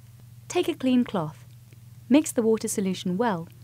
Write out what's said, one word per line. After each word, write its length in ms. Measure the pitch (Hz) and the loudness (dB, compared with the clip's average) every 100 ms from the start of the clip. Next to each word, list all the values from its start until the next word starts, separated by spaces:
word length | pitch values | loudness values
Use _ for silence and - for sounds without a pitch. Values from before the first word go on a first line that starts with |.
| - - - - - | -20 -20 -20 -20 -6
Take 220 | 359 349 | -2 -2
a 60 | |
clean 300 | - 262 247 | -2 2 2
cloth. 420 | 240 190 156 - - - - - - - - | 0 -2 -4 -8 -20 -20 -20 -20 -20 -20 2
Mix 220 | 285 302 | 2 4
the 120 | 254 | 0
water 260 | 220 220 220 | 0 0 -2
solution 480 | - 190 180 185 180 | -2 -2 -2 -4 0
well 320 | 240 170 170 - | 0 -2 -6 -18